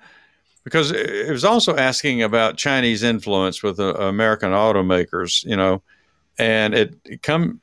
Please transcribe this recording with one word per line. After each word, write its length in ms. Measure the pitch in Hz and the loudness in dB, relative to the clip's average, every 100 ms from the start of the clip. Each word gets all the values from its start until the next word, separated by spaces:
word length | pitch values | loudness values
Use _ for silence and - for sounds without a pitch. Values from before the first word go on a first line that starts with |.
| - - _ _ _ _ | -8 -20 _ _ _ _
because 260 | - 165 143 | -4 -2 0
it, 200 | 160 - | -2 -4
it 200 | 101 123 | -4 -4
was 120 | 135 | 0
also 320 | 175 233 - 151 | 2 2 2 2
asking 460 | 131 131 147 123 | 0 0 -2 0
about 340 | 110 113 110 - | 2 2 0 0
Chinese 460 | 147 135 120 107 | -2 0 0 0
influence 600 | 117 113 104 98 95 90 | 0 -2 0 0 0 -2
with, 180 | 107 92 | -4 -2
uh, 140 | 98 | -2
American 560 | - 98 101 110 107 98 | -2 -2 0 0 2 0
automakers, 920 | 98 110 101 92 92 82 87 87 - | 2 2 2 2 0 0 -4 -4 -4
you 120 | - 101 | -2 0
know, 260 | 95 95 - _ _ _ _ - | 0 0 -6 _ _ _ _ -4
and 380 | 113 110 107 | 0 0 2
it, 220 | 110 104 - | 2 0 -4
it 180 | - - | -20 -10
come, 380 | - 156 170 - | -2 0 -2 -4